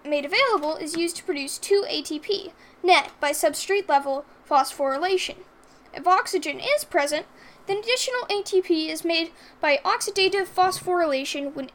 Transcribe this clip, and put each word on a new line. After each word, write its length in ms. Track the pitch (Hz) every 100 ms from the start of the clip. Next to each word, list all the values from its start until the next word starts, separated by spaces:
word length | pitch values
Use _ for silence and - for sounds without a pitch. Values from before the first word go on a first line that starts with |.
made 220 | 285 294 285
available 500 | 427 539 381 302 320
is 200 | 302 330
used 200 | 339 -
to 80 |
produce 340 | - 285 277 -
two 260 | - 403 -
A 140 | 302
T 160 | 277 302
P 340 | - 403 339 - - -
net 300 | 349 330 - -
by 120 | 285
substrate 560 | 294 311 294 - 403 370
level 380 | 277 277 269 - - -
phosphorylation. 880 | 285 277 - 269 269 359 381 - - - - - - -
If 120 | - 339
oxygen 520 | 370 480 370 311 269
is 260 | 508 587
present, 420 | - 330 294 302 - - - - -
then 100 | 403
additional 480 | 440 508 - 494 -
A 140 | 403
T 180 | 392 370
P 300 | 370 320 311
is 140 | 311
made 260 | 330 330 330 - - -
by 180 | 302 277
oxidative 640 | - 466 - 392 381 392 370
phosphorylation 1080 | - 381 - 370 349 320 269 277 285 285
when 160 | 294 262